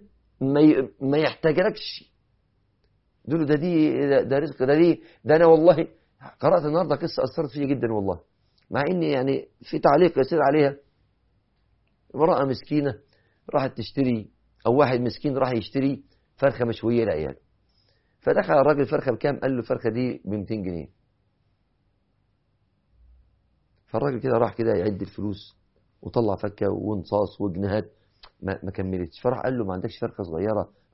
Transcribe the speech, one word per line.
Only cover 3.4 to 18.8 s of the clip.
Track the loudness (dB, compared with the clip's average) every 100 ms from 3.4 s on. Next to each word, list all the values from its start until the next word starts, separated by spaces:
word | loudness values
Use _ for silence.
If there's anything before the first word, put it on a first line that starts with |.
| 0
ده، |
دي، | 0 2 2 2 2 2
ده، | 2
ده | 2 0
رزق، | -2 -2
ده، | 2
دي، | 4 4 2 -4 _
ده | 2 6
أنا | 8
والله | 8 6 4 0 -10 _ _ -20 -2
قرأت | 2 2
النهاردة | 2 -2 -2 -2
قصة | -4 -4
أثرت | -4 -4 -6
فيا | -4
جدًا | -4 -2 -2
والله. | -2 -2 -6 -10 _ _ _ _
مع | -4 -2
إني | -2 0
يعني | 0 -2 -4 -6 _ -10
في | 0
تعليق | 4 6 4 4
يسير | 0 2
عليها. | 2 4 2 0 _ _ _ _ _ _ _ _ _ _ _ _ _
امرأة | 0 2 2
مسكينة | 0 -2 -4 -2 -2 -4 _ _ _ _ -6
راحت | -4 -4 -6
تشتري، | -8 -2 -2 -2 -6 _ _ _ 0
أو | 2
واحد | 2 0
مسكين | -2 -4 -6 -2
راح | -2
يشتري | -2 -4 -2 -2 -4 -10 _ _ _
فرخة | -2 0
مشوية | -4 -2 0 0
لعياله. | 0 -2 -6 -10 _ _ _ _ _ _ _ _
فدخل | 0 0 2
الراجل: | 4 4 2